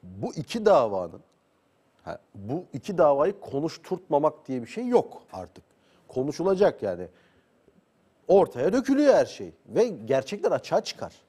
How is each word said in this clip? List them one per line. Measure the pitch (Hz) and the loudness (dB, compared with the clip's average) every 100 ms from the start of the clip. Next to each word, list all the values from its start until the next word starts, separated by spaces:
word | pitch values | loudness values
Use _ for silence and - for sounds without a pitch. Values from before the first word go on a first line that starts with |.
Bu | 90 95 127 | -18 -10 -10
iki | - - 233 214 | -8 -8 -2 4
davanın, | 175 117 98 87 80 _ _ _ _ _ _ _ _ | 4 4 -2 -6 -10 _ _ _ _ _ _ _ _
ha, | - 82 _ | -16 -16 _
bu | 101 98 151 180 | -16 -8 -8 -8
iki | 127 - 180 | -12 -8 4
davayı | 156 139 165 202 | 4 6 0 -2
konuşturtmamak | - 135 156 - - 180 _ 147 151 - - | -8 -6 -6 -8 -10 -10 _ 0 0 -2 -10
diye | 131 | -8
bir | 113 | -8
şey | - 247 | -10 0
yok | 240 - - _ | 0 0 -12 _
artık. | - 90 - _ _ _ _ _ | -16 -16 -18 _ _ _ _ _
Konuşulacak | - 139 143 175 190 190 - | -6 -6 -4 -2 4 2 2
yani. | 104 87 87 _ _ _ _ _ _ _ _ _ _ _ - | -6 -6 -10 _ _ _ _ _ _ _ _ _ _ _ 4
Ortaya | 190 170 - 147 | 4 4 0 0
dökülüyor | 240 254 269 294 | 0 0 2 4
her | 196 131 | 4 2
şey | - 90 - - | -4 -16 -16 -6
ve | 120 240 | -2 -2
gerçekler | 156 110 135 131 202 - | -2 -2 -2 -2 -4 -2
açığa | 143 - 180 | -2 -2 -4
çıkar. | 220 - 170 - | -4 -12 -14 -16